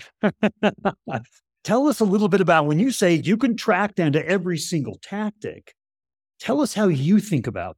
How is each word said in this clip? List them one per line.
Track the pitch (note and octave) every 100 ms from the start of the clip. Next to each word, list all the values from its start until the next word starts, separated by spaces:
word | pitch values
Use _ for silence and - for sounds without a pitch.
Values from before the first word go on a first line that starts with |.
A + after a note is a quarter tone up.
| - _
<laughs> | G#3 - G#3 - G#3 - G3 - - C3+ A#2 _ _ _
Tell | - A3+ D4
us | A#3
a | G#3+
little | G#3 G#3
bit | G3
about | E3+ D#3+ D3
when | D3+
you | C4
say | - F3+
you | E3 C3 A3
can | C4+ A3+
track | - F#3 G3+ -
down | D#3+
to | D3 D3
every | G3 F3+ E3
single | - E3 A#2 F#2
tactic, | - G3+ G#3+ - G2 - - _ _ _ _ _ _ -
tell | - C#4
us | C4
how | G3 G#3
you | C#3+ C#3+ G#3
think | - D3 G2+
about | F#2 F2+